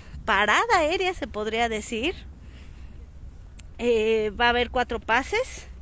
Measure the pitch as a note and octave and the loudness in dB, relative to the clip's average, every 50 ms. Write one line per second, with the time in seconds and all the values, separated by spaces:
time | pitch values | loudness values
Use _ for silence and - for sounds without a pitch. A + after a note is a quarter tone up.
0 | - - - - - - G#3+ G3 G#3 G#3 A3 D#4 G#4 A#4 G#4+ F#4 D#4 D4 E4+ G4 | -14 -14 -14 -6 0 2 4 4 6 6 6 6 6 6 4 4 4 4 2 2
1 | F#4+ F4+ F#4 - D4+ A3+ - G#3 G#3+ A3 G#3+ A3+ A#3+ A#3 A3+ G#3+ G#3 - A#3+ A3 | 0 0 -2 -2 -6 -6 -6 -4 -4 -2 0 0 0 0 0 -2 -4 -4 -4 -2
2 | A#3 D#4+ G4 - - - - - - - - - - - - - - - - - | -2 -2 -2 -4 -8 -16 -16 -16 -16 -18 -16 -16 -16 -16 -16 -14 -14 -14 -14 -16
3 | - - - - - - - - - - - - - - - - A3+ A#3+ A#3 A3 | -16 -16 -16 -16 -16 -16 -14 -16 -16 -16 -16 -16 -16 -14 -8 -2 0 2 2 4
4 | G#3+ A3 A3+ A3 G#3+ G#3+ G3 G#3 A#3+ A#3+ A#3+ A#3+ B3 A#3 - B3+ B3 - A#3+ A3 | 4 4 2 2 2 0 0 2 4 4 4 4 2 0 0 0 0 0 -2 -4
5 | - - A3 B3 C4+ - G4+ G#4+ C5 - - - - - - - | 0 2 2 2 2 2 0 -2 -2 -2 -6 -12 -14 -14 -16 -16